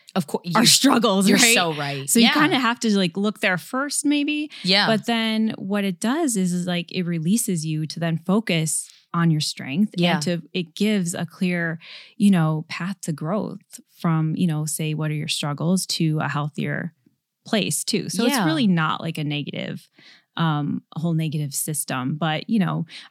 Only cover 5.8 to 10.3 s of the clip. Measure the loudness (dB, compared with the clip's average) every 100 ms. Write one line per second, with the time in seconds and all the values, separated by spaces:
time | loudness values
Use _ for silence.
5.8 | -2 -2 -2 0 0 0 0 0 -2 -4
6.8 | -4 -6 -4 -2 0 0 0 -4 -2 -4
7.8 | -6 -4 -4 -2 0 0 0 0 0 -4
8.8 | -8 -16 _ 0 2 2 -2 -6 -6 -2
9.8 | -2 0 2 2 0